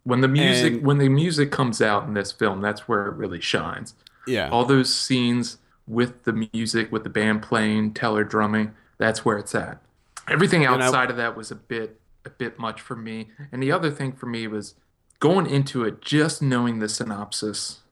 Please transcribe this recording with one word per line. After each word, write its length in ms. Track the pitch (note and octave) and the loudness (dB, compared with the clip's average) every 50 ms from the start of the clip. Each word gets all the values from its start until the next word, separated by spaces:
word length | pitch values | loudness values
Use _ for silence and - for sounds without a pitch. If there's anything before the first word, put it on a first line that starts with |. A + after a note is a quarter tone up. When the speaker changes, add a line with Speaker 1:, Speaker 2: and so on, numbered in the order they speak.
| - | -4
Speaker 1:
When 160 | B2 B2 B2+ | -2 2 2
the 80 | C3 C3 | 4 4
music, 460 | C3+ D3 - - - - B2 - A#2 | 4 4 4 4 4 4 4 2 2
Speaker 2:
And 80 | A#2 C#3+ | 2 2
Speaker 1:
when 120 | C#3 C#3+ C#3+ | 2 4 4
the 100 | C#3 C3+ | 6 4
music 420 | C3+ C#3+ E3 F3+ D#3+ D3 C#3+ C#3+ - | 4 4 4 2 2 0 0 0 0
comes 280 | - C3 A#2+ A2 - | 0 0 0 0 2
out 240 | A2+ G#2+ G#2 G2+ - | 2 2 2 0 0
in 80 | G#2+ G#2+ | -2 -4
this 180 | G2+ G2 - - | -4 -4 -4 -4
film, 280 | - A2+ G#2 F#2+ F#2+ | -2 0 0 0 0
that's 280 | G2+ G#2 G#2 - - - | -2 -2 -4 -4 -4 -2
where 180 | A2+ G2+ G2+ | -2 -2 -2
it 80 | G2+ - | -2 -6
really 260 | - G2+ F#2 F2 E2 | -6 -6 -6 -6 -6
shines. 540 | - - - F#2+ D#2+ E2+ F#2+ G#2 A2 - - _ - - _ _ - | -4 -2 -2 -2 -2 -4 -8 -10 -12 -14 -18 _ -20 -20 _ _ -8
Speaker 2:
Yeah. 220 | B2+ B2 G#2 E2 - | -4 -2 -2 -2 0
Speaker 1:
All 140 | A#2 A#2 B2 | 2 2 4
those 280 | B2+ C#3 C3 B2+ - - | 4 4 4 4 2 0
scenes 640 | - - - C3 B2+ A#2+ A#2+ A#2+ B2 A#2 - - - _ _ _ _ _ | -2 0 0 2 2 2 2 2 0 -2 -4 -8 -14 _ _ _ _ _
with 380 | - A2 A#2 A#2+ A#2 - - - | -4 0 0 0 0 -2 -6 -4
the 240 | A#2+ A2 A2 A2 A2 - | -2 -2 -2 -2 -4 -4
music, 380 | A2+ A2+ A2 - A2+ A2 A2 A2 | -4 -4 -2 0 0 -2 -2 -4
with 120 | A2 - | -6 -4
the 60 | - | -4
band 320 | - G#2+ G#2+ G#2+ G#2+ G#2+ - | -2 0 2 2 0 0 -2
playing, 520 | - A#2+ A2 G#2+ G#2+ G#2+ G#2+ G#2+ G#2+ G#2+ | -2 0 0 2 2 2 0 0 -2 -2
Teller 300 | - A#2+ A2+ G#2+ G#2+ G#2+ | -2 -2 0 0 0 0
drumming, 480 | G#2+ - G#2+ G#2+ G#2 G#2+ G#2+ G#2+ G#2+ - _ _ _ _ - | 0 0 0 0 2 0 0 -2 -2 -6 _ _ _ _ -2
that's 260 | A2 A2 G#2+ - - | 0 0 0 0 0
where 140 | A#2+ G#2 G#2 | 0 0 -2
it's 160 | G2+ - - | -2 -4 -4
at. 260 | A2 - - - - _ _ _ _ _ _ - - - - | -4 -4 -6 -10 -16 _ _ _ _ _ _ -20 -12 -4 -2
Everything 360 | - D3+ G3 - F#3+ E3 C#3+ | 2 2 4 4 4 4 4
Speaker 2:
And 160 | B2+ B2+ C3 B2+ | 4 4 4 2
I 40 | |
Speaker 1:
outside 240 | B2+ C3+ C3 B2+ B2 | 2 2 2 0 0
of 60 | A#2 | -2
that 200 | A#2+ A#2 A#2 A2 | -2 -4 -4 -4
was 140 | A2+ G#2+ - | -8 -12 -14
a 40 | A2 | -14
bit, 440 | G#2+ - - A#2+ A2+ A2 G#2+ - _ _ _ _ _ - | -14 -12 -8 -8 -6 -8 -8 -12 _ _ _ _ _ -20
a 60 | - | -16
bit 280 | - - B2 A2+ - - | -10 -8 -8 -8 -8 -8
much 220 | A#2 A2 G#2+ - | -8 -8 -8 -8
for 160 | - - B2+ | -10 -12 -12
me. 320 | A2+ A2 A2+ A2 A2+ A2 - _ - C#3+ - B2+ | -10 -10 -10 -10 -10 -12 -14 _ -18 -16 -10 -6
And 100 | A#2+ A#2 | -4 0
the 100 | C3+ E3+ | 0 0
other 180 | F#3 E3 D3+ | 0 0 -2
thing 220 | C#3+ - C#3 C3 B2+ | -2 -4 -6 -8 -8
for 140 | - A#2+ | -8 -10
me 200 | A#2+ A#2 A2+ A2+ G#2+ | -8 -6 -6 -6 -6
was 260 | G#2+ G#2 G2+ - - _ _ _ _ _ _ _ _ - | -6 -8 -8 -10 -14 _ _ _ _ _ _ _ _ 2
going 260 | C#3+ D3+ F#3 F#3+ E3 | 4 4 4 4 2
into 380 | - C#3 C#3 C3+ - - B2+ A2+ | 2 2 0 0 0 0 -2 -2
it, 160 | G#2+ - - - | -2 -2 -6 -4
just 400 | - D3 D#3 D3+ E3 D3+ - D3 | 0 2 4 4 2 0 0 0
knowing 360 | C3+ B2+ A#2+ A#2+ A#2+ A2+ A2 | 2 2 2 2 0 0 -2
the 80 | G#2+ G#2+ | -2 -4
synopsis, 920 | - - A#2 A2 G#2 G2+ G#2 G#2 - - G#2+ G#2+ G2+ - - - - - _ _ | -4 -4 -6 -6 -6 -8 -8 -8 -8 -6 -4 -4 -6 -6 -8 -10 -12 -14 _ _